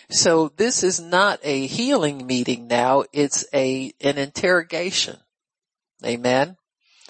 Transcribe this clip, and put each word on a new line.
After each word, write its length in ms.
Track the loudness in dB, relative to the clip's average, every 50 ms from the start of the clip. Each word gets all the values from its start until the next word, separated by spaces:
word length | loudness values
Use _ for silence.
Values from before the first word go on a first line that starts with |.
| -14 _
So 400 | -2 2 4 4 4 4 2 0
this 340 | 0 -2 -2 0 0 0 0
is 160 | 0 -2 -2
not 400 | -4 0 2 2 4 2 0 -2 -4
a 240 | -4 -4 -2 -4
healing 580 | -4 -4 -4 0 0 2 2 2 0 -2 -4 -4
meeting 420 | -2 -2 0 0 0 -2 -4 -2
now. 360 | -2 0 2 4 4 4 2 2 0 0
It's 320 | 0 0 0 0 -6 -6 -2 -2
a, 400 | 0 0 0 -2 -4 -6 -8 -12 _
an 160 | -2 -2 0
interrogation. 1000 | 0 -4 -6 -4 -2 2 2 2 2 0 -2 -6 -6 -6 -4 -2 -4 -4 -4 -8 -16 _ _ _ _ _ _ _ _ _ _ _ _ _ _ _ _ -6
Amen. 540 | -6 -4 -2 0 2 2 2 2 0 -4 _ _ _ _ _ _ _ _ _ _